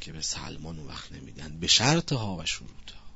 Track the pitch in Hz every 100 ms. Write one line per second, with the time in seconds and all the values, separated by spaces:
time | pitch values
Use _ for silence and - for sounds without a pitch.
0 | - 78 78 - 73 78 76 80 73 -
1 | - 76 67 - 76 78 82 - 120 160
2 | - 139 107 87 80 - 62 - - -
3 | -